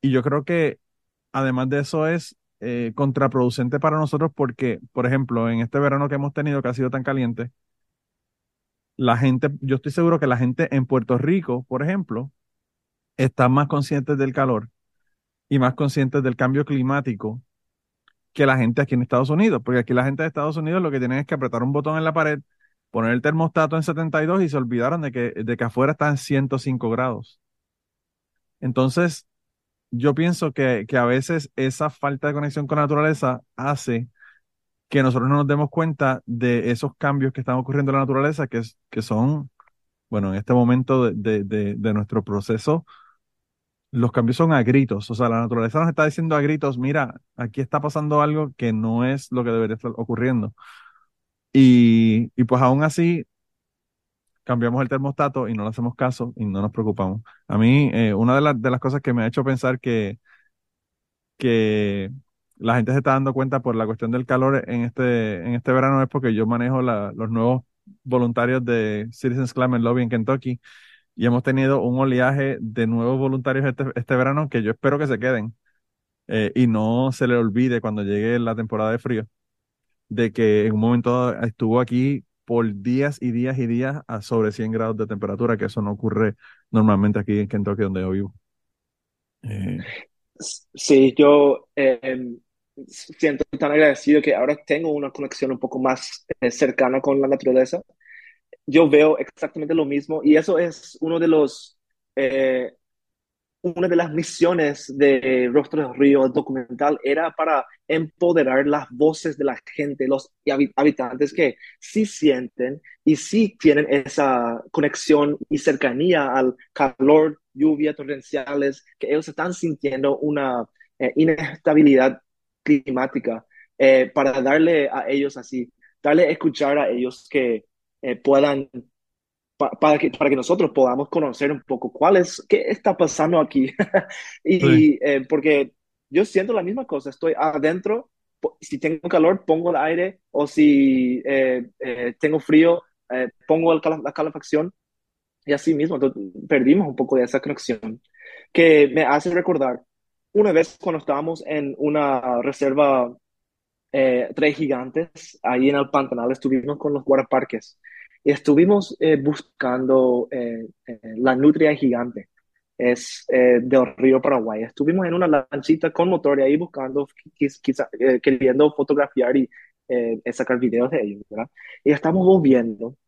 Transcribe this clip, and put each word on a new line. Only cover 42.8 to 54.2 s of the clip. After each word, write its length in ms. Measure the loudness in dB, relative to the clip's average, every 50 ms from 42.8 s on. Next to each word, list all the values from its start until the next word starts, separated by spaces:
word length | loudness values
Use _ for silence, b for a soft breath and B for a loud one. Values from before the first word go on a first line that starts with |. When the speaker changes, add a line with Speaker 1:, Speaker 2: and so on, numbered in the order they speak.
| -2 b b b b b b b b _ _ _ _ _ _ _ _ _ _ _ _ _
Speaker 1:
los 200 | -4 -2 -2 0
cambios 260 | 0 0 0 0 0 0
son 160 | 2 2 2
a 100 | 2 2
gritos. 460 | 4 2 2 2 2 -2 -6 -6 -8
O 40 | -6
sea, 140 | -2 -2 0
la 100 | 0 0
naturaleza 380 | -2 -2 -2 -2 -2 -2 0 0
nos 100 | 0 0
está 160 | 2 2 0
diciendo 300 | 0 0 -2 -2 0 0
a 60 | 0
gritos, 360 | 0 0 -2 0 -2 -4 -2 -2
"Mira, 440 | -2 -2 0 -2 -2 -4 -6 -16 _ _ _ -10
aquí 240 | -10 -8 -6 -6
está 200 | -8 -4 -4 -4
pasando 400 | -4 -2 -4 -4 -4 0 0 2
algo 320 | 2 2 0 -2 -4 -6 -6 _
que 160 | -4 -2 -2
no 320 | -2 -2 -2 0 0 0
es 260 | 0 -2 -4 -6 -6
lo 120 | -6 -4 -2
que 60 | -2
debería 240 | 0 -2 -2 -2 -4
estar 160 | -6 -8 -10 -8
ocurriendo". 580 | -8 -6 -6 -4 -2 -2 0 0 -2 -2 -4 -8 b b b b b b b b b b b b _ _ _ _ _ _ _ _
Y, 800 | 6 8 8 8 8 8 6 6 6 4 4 4 2 0 -2 _
y 80 | -2 0
pues 160 | 0 2 2
aún 220 | 4 4 2 2 0
así, 420 | 0 0 0 0 0 0 -2 -4 _ _ _ _ _ _ _ _ _ _ _ _ _ _ _ _ _ _ _